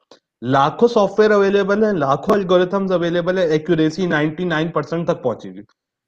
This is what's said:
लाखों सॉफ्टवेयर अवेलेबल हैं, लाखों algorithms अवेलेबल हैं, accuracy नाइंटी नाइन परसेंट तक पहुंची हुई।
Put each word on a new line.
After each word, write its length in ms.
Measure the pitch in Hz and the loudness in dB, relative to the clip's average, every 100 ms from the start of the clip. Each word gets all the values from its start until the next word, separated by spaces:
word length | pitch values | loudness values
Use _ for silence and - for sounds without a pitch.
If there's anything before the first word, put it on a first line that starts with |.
| _ - _ _ | _ -20 _ _
लाखों 440 | 117 135 147 151 - | 0 2 2 2 2
सॉफ्टवेयर 440 | 214 190 214 214 | 4 2 2 4
अवेलेबल 520 | 208 196 202 196 202 | 4 2 2 0 0
हैं, 100 | 214 | 0
लाखों 440 | 185 135 147 - 208 | 0 0 0 0 0
algorithms 540 | 185 180 185 202 190 | 2 2 2 -2 -2
अवेलेबल 480 | 180 170 175 170 185 | -2 0 -2 -2 0
हैं, 80 | 165 | 0
accuracy 600 | 156 156 160 156 160 180 | 0 0 0 0 0 -2
नाइंटी 380 | 156 156 156 180 | 0 0 -2 -4
नाइन 240 | 156 165 | -2 -2
परसेंट 380 | 156 143 165 170 | -4 -4 -4 -2
तक 60 | |
पहुंची 360 | 165 123 107 98 | -2 -4 -6 -10
हुई। 140 | 92 104 _ _ _ | -16 -20 _ _ _